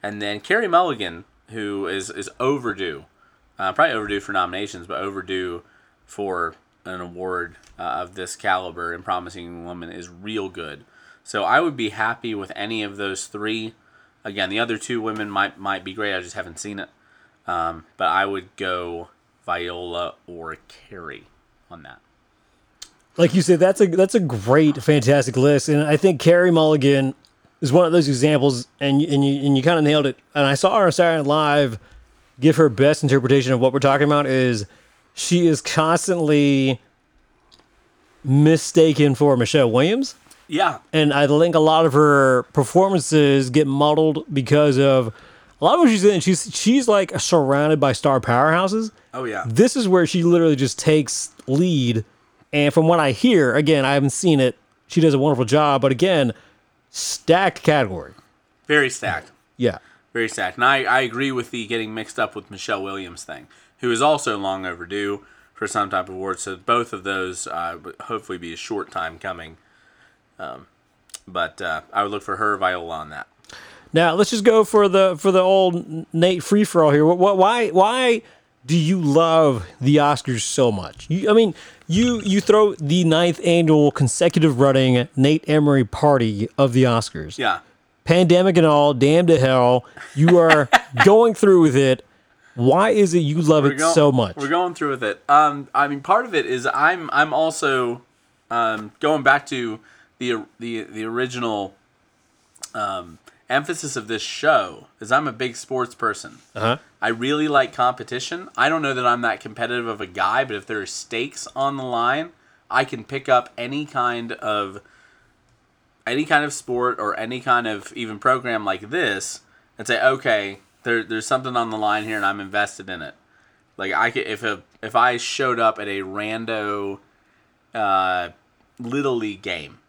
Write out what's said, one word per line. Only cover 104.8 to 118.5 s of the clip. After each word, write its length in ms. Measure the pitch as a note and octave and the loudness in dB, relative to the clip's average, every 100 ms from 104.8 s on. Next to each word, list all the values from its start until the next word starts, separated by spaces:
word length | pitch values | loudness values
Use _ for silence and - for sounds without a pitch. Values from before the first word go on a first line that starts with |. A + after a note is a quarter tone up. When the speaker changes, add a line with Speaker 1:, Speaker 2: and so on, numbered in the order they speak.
| - _ | -20 _
Speaker 1:
is 120 | G#2+ | -2
I'm 160 | C3 D3+ | -2 -2
a 40 | |
big 220 | A#2 B2+ | -6 -8
sports 400 | A#2 - C3 B2 | -8 -10 -6 -6
person. 440 | - A2+ G#2 - - _ | -6 -6 -6 -14 -20 _
Speaker 2:
Uh-huh. 240 | G#2 A2+ B2 _ _ | -4 -2 -2 _ _
Speaker 1:
I 60 | A2 | -6
really 380 | A2+ B2 D3+ D3+ | -4 -4 -2 0
like 280 | C#3+ C3 | 0 0
competition. 720 | - B2 C3 C#3+ B2 - E3+ F3+ - | 0 -2 -2 -10 -10 -10 -12 -12 -2
I 140 | C3+ | 0
don't 100 | D#3+ | 0
know 140 | C#3+ | -2
that 120 | B2+ B2 | -2 -2
I'm 140 | A#2+ | 0
that 200 | A#2+ F#2+ | -2 -6
competitive 460 | - G#2+ A#2 B2 A#2 | -10 -10 -6 -6 -6
of 140 | G#2 | -10
a 60 | G2 | -10
guy, 380 | F#2 F#2+ A#2+ | -4 -2 -2
but 120 | C3+ G#2 | -4 -8
if 100 | - | -8
there 140 | A2 | -10
are 60 | F#2+ | -8
stakes 600 | - - A2+ C#3 - - | -12 -10 -8 -8 -12 -14
on 220 | C3 C#3 C#3 | -6 -6 -4
the 80 | |
line, 460 | C3 A#2+ A#2+ C#3 E3+ _ _ _ _ | -6 -2 -2 -2 -6 _ _ _ _
I 140 | A#2+ C3+ | -4 -4
can 180 | B2 | -8
pick 240 | G#2+ C#3 C3+ | -12 -12 0
up 240 | B2+ A#2+ - | 0 0 -12
any 260 | A#2+ C#3+ | -10 -10
kind 480 | D3 C3+ A#2+ A#2+ A#2 | -8 -4 -4 -4 -10
of, 480 | A#2 A2 G#2 G2 G2+ _ _ _ _ _ _ _ _ _ _ _ _ - | -10 -6 -4 -6 -10 _ _ _ _ _ _ _ _ _ _ _ _ -6
any 180 | B2+ | -6
kind 200 | D3+ D3+ | 0 0
of 100 | D3 | -2
sport 440 | C#3+ - B2 B2 A#2 | -10 -6 -4 -2 -4
or 200 | G#2 - | -6 -6
any 200 | A2+ B2+ | -8 -8
kind 260 | B2+ B2 A#2 | -2 -2 -2
of 260 | G#2 F#2+ | -8 -10
even 240 | - A2+ G#2+ | -12 -12 -4
program 460 | C3 B2+ B2+ | -2 -2 -2